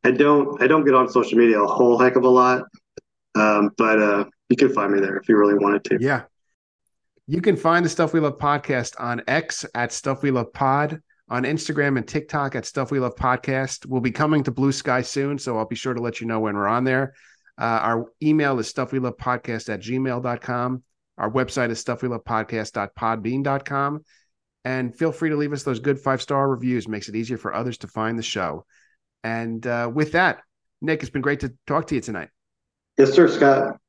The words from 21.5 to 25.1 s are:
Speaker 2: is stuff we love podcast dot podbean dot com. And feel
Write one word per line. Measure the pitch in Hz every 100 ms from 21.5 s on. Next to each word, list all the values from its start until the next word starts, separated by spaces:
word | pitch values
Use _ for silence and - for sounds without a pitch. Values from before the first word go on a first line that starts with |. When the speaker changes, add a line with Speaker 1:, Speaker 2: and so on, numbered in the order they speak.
| - 120
Speaker 2:
is | 113
stuff | - 117
we | 127
love | 117
podcast | - 110 110 113 107
dot | - 98
podbean | - 113 113 107 131
dot | 139 139
com. | 135 139 139 151 _ _ _ _ _ _
And | 127 131 123 113
feel | 160